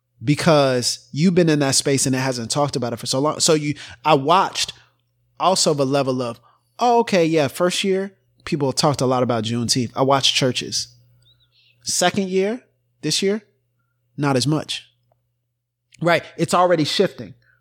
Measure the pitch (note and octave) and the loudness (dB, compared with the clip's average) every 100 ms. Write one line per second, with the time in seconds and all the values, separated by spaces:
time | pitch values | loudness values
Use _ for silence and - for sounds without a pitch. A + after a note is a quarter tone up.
0 | _ _ A2+ D3 F3+ D3+ C3+ B2+ A#2+ - | _ _ -2 0 4 4 4 0 -2 -6
1 | _ C3+ F3+ F3 E3 D3+ C#3 C3 D3+ C3+ | _ 0 2 4 4 2 2 0 0 0
2 | C#3+ B2+ C3 B2 A2+ D3 C#3+ C#3 A#2+ A#2 | 0 0 -2 -4 -4 -2 -2 -2 -6 -6
3 | A#2+ C3 D3 - - D#3 D3 C#3+ - - | -4 -2 -2 0 2 2 0 -6 -12 -4
4 | D3+ D3+ C3+ F3+ E3+ - - - _ _ | 2 2 4 2 2 -2 -8 -10 _ _
5 | _ _ _ _ D#3+ F#3 F3+ D3 C3+ C#3 | _ _ _ _ 0 2 0 0 0 0
6 | C3+ C3 B2 A2+ _ _ _ - A#3+ A#3 | -2 -2 -6 -10 _ _ _ -2 2 2
7 | A3+ F#3+ E3 D#3+ C#3 - F3+ - G3 F#3+ | 2 2 2 2 0 0 -2 0 -2 -2
8 | G3 _ _ _ - D#3+ C#3 - D#3 C3 | -4 _ _ _ -8 -4 -2 0 0 2
9 | B2+ B2+ B2 A#2 A2 A#2 A#2 C3+ A#2 - | 0 2 0 0 -2 -4 -2 -2 -2 0
10 | C3+ C3+ - - C3 B2 - - - _ | 2 2 2 0 0 -2 -6 -8 -8 _
11 | _ _ _ _ _ _ _ _ - - | _ _ _ _ _ _ _ _ -6 -2
12 | F3+ G3+ F#3+ F#3+ G3 B3 _ _ _ _ | -2 -4 -4 -4 -4 -6 _ _ _ _
13 | D3 - G3 G#3+ - _ _ _ _ _ | -6 -2 -2 -4 -10 _ _ _ _ _
14 | _ - C#3+ B2+ B2+ D3+ - - - _ | _ -4 -2 0 0 -2 -4 -12 -12 _
15 | _ _ _ _ _ _ _ _ _ _ | _ _ _ _ _ _ _ _ _ _
16 | E3 E3 - - E3 F3+ F3+ E3+ D3 - | 2 2 0 -4 0 2 4 2 0 0
17 | F#3 - G#2 - _ _ | 0 -2 -18 -18 _ _